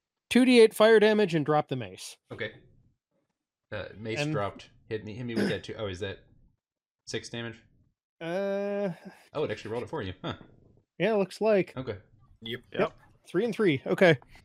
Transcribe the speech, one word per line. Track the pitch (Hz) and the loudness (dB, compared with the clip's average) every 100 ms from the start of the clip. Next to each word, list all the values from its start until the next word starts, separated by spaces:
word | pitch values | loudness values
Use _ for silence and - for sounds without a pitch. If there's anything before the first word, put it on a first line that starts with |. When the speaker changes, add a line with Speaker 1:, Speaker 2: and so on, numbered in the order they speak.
| _ _ _ | _ _ _
Speaker 1:
two | 233 254 | 4 6
D | 247 | 8
eight | 220 - | 8 6
fire | 214 226 | 6 8
damage | 208 214 202 | 6 4 2
and | 160 143 | 0 2
drop | 151 - | 0 0
the | 135 | -6
mace. | 101 95 - - _ | -6 -12 -18 -18 _
Speaker 2:
Okay. | - 107 - _ _ _ _ _ _ _ _ _ _ _ | -10 -10 -12 _ _ _ _ _ _ _ _ _ _ _
Uh, | 104 - 95 | -12 -12 -12
mace | 110 113 | -8 -4
Speaker 1:
And | 147 | -4
Speaker 2:
dropped. | 156 98 - - _ _ | -4 -6 -8 -20 _ _
Hit | 110 104 | -10 -10
me, | 107 | -10
hit | 120 | -6
me | |
with | 113 101 | -4 -4
that | 98 | -4
too. | - 107 | -10 -10
Oh, | 104 | -10
is | 92 | -8
that | 98 90 _ _ _ _ _ _ _ _ - | -10 -12 _ _ _ _ _ _ _ _ -12
six | 117 - | -12 -10
damage? | 117 117 110 _ _ _ _ _ _ | -12 -12 -14 _ _ _ _ _ _
Speaker 1:
Uh, | 165 180 196 196 202 202 202 165 196 - _ | -8 -6 -4 -4 -4 -4 -6 -8 -16 -20 _
Speaker 2:
Oh, | 143 156 | -8 -6
it | |
actually | 107 110 | -6 -8
rolled | 117 110 | -8 -8
it | |
for | 156 | -8
you. | 107 - | -8 -10
Huh. | 165 - - _ _ _ _ _ | -12 -12 -16 _ _ _ _ _
Speaker 1:
Yeah, | 185 | -2
looks | 220 185 - | 0 -2 -2
like. | 214 202 170 - | 0 2 0 -8
Speaker 2:
Okay. | 131 101 _ _ _ _ | -10 -12 _ _ _ _
Speaker 3:
Yep. | 113 117 _ - | -12 -12 _ -4
Speaker 1:
Yep. | 185 - _ _ - | -4 -4 _ _ -6
Three | 175 233 | -4 -2
and | 196 | 0
three. | 208 135 - | 2 2 -2
Okay. | 185 170 - - - | 4 4 4 -2 -20